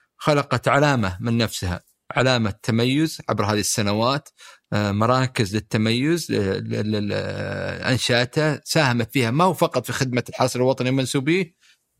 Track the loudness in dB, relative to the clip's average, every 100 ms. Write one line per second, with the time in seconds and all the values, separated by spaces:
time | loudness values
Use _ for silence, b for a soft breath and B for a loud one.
0 | _ _ 0 2 2 0 2 4 4 2
1 | 0 -2 -2 0 -2 -2 -4 -6 -10 _
2 | -6 0 2 2 0 -2 -2 2 2 2
3 | 0 -2 -4 0 0 0 0 0 0 0
4 | 0 -2 -6 B B B _ -2 0 2
5 | 2 2 2 0 -2 -2 -2 0 2 0
6 | 0 -2 -2 -2 0 -2 -4 -4 -2 -4
7 | -4 -4 -6 -6 -8 -8 -8 -6 -2 -2
8 | 0 0 0 0 0 -2 -2 0 2 2
9 | 0 0 0 2 2 2 0 0 -4 -4
10 | -2 -2 -4 0 0 2 2 2 0 0
11 | 0 -2 0 0 -2 _ b b _ _